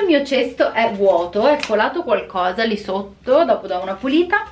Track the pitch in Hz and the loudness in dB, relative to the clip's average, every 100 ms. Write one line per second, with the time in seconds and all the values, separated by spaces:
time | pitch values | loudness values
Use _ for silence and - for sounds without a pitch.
0 | 392 285 277 262 - - - - 226 202 | 2 2 2 -2 -2 0 -2 0 -2 2
1 | 196 170 170 208 254 294 - 214 254 339 | 2 2 2 0 2 2 0 0 0 -2
2 | 262 202 - 190 180 190 226 202 - 190 | -2 -2 -2 -4 -2 -2 -2 -2 -4 -6
3 | 196 - 240 277 240 - 190 185 190 196 | -6 -8 2 2 4 0 -2 -6 -4 -6
4 | 269 311 349 415 427 | 0 0 2 0 -4